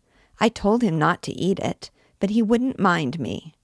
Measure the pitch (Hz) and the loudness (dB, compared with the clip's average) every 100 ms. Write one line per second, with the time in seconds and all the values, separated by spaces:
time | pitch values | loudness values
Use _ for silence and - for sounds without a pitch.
0 | _ _ _ - 226 - 202 240 220 160 | _ _ _ 0 0 2 0 2 2 2
1 | 156 180 - - 175 190 - - - _ | 2 0 -6 -4 -2 -2 -4 -6 -14 _
2 | _ - 196 220 214 240 254 - 208 240 | _ -6 0 2 2 2 0 0 0 2
3 | 143 170 117 - 160 _ | -2 -4 -6 -8 -12 _